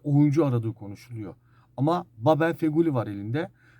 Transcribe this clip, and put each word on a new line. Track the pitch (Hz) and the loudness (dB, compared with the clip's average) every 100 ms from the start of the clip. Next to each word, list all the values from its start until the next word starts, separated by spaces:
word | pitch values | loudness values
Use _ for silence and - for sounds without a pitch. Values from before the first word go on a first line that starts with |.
oyuncu | 147 143 147 147 143 | 2 4 4 4 2
aradığı | 120 113 | 0 -4
konuşuluyor. | - 101 98 - 113 95 - _ _ _ - | -8 -12 -16 -14 -12 -12 -14 _ _ _ -2
Ama | 151 175 - - | 0 0 -4 -2
Babel | 135 156 165 | 2 2 2
Feguli | 160 160 151 165 | 0 -2 0 0
var | 131 104 | 0 -4
elinde. | 101 104 139 190 _ _ | -6 -6 -6 -6 _ _